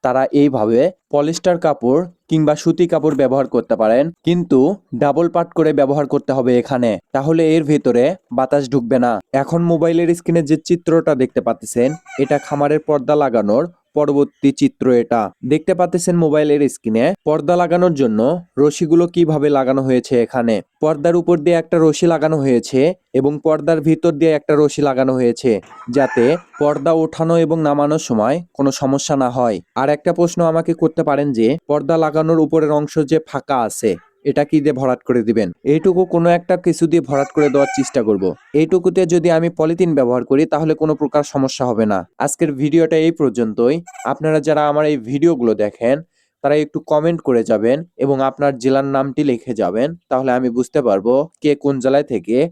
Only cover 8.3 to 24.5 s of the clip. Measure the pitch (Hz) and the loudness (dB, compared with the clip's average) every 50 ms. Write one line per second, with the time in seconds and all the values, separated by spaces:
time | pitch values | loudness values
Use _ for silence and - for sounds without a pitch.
8.3 | 120 120 131 131 - 147 139 123 131 139 120 113 131 127 123 123 113 101 - _ | -4 -4 -2 0 0 -2 -2 0 -4 -4 -2 0 0 0 2 0 -2 -4 -6 _
9.3 | - 139 139 135 165 170 170 170 170 156 160 165 170 165 170 165 170 170 - - | -4 -4 -2 0 -2 -2 0 0 0 2 2 0 0 0 0 0 -2 -2 -2 -2
10.3 | 170 170 160 139 160 151 - - 175 170 - - 156 165 156 - 151 127 131 120 | 0 0 0 0 -2 -2 0 -2 -4 -2 0 0 0 2 2 0 0 0 0 -2
11.3 | _ 127 - 120 113 - - 107 - 123 120 135 156 165 _ - - - 139 135 | _ -4 -2 -2 -4 -4 -8 -6 -2 0 0 0 -2 -6 _ -14 -4 -4 -2 0
12.3 | 151 143 - - 151 143 147 143 151 151 147 - 151 147 127 - 151 151 147 131 | -2 -4 -2 -4 -4 -2 0 0 0 -2 0 -2 -2 -2 0 0 0 2 2 0
13.3 | 113 117 104 101 107 123 165 170 - _ _ _ _ 151 147 143 143 143 143 139 | 0 0 0 2 0 0 0 -2 -8 _ _ _ _ -2 -2 0 2 0 0 -2
14.3 | _ _ - 139 135 - 143 135 _ _ - 127 123 120 117 - 120 117 107 95 | _ _ 0 0 0 2 -2 -2 _ _ 0 2 2 2 2 0 0 -2 -2 -4
15.3 | - _ - 127 147 156 156 - 185 175 180 175 180 180 170 185 175 175 165 156 | -8 _ -4 -2 -2 -2 0 -2 0 0 0 -2 -2 -4 -2 0 0 0 2 2
16.3 | 143 151 151 151 147 147 143 127 - - _ 113 110 113 123 156 196 - _ 156 | 2 2 2 2 2 2 2 -2 -2 -4 _ -2 0 0 0 0 -2 -2 _ -2
17.3 | 151 160 147 143 175 175 175 170 170 175 180 180 165 135 135 117 110 107 113 135 | -2 -2 0 0 0 0 0 0 0 2 2 0 2 0 0 0 2 0 0 0
18.3 | 165 180 175 _ _ - 143 151 147 - 180 151 160 170 170 170 - 175 170 156 | -2 -4 -8 _ _ 0 0 0 2 0 0 2 2 2 2 2 2 0 0 2
19.3 | 156 147 139 147 147 135 131 123 131 135 135 131 131 123 117 - 135 120 117 110 | 2 0 0 2 2 2 0 0 0 0 0 0 0 0 0 0 0 0 0 0
20.3 | - 127 120 117 110 98 - _ _ _ - 156 160 143 143 170 170 175 165 170 | -2 -2 0 0 -2 -2 -4 _ _ _ -2 -2 -2 0 0 0 0 0 2 2
21.3 | 175 165 143 175 170 165 165 - - 170 160 160 147 - - 170 170 151 143 156 | 0 2 2 0 0 0 0 0 0 2 2 2 2 2 0 0 0 0 0 0
22.3 | 160 151 135 135 127 120 - - - 131 139 165 190 _ _ _ - 131 135 139 | 0 0 0 2 0 0 0 0 0 2 2 2 0 _ _ _ -2 0 0 0
23.3 | 151 151 _ 160 156 151 151 156 165 160 143 160 160 160 - 170 160 143 160 160 | -2 -2 _ 0 0 0 0 -2 -2 0 2 0 0 2 2 -2 0 2 2 2
24.3 | 156 147 _ - | 2 0 _ 0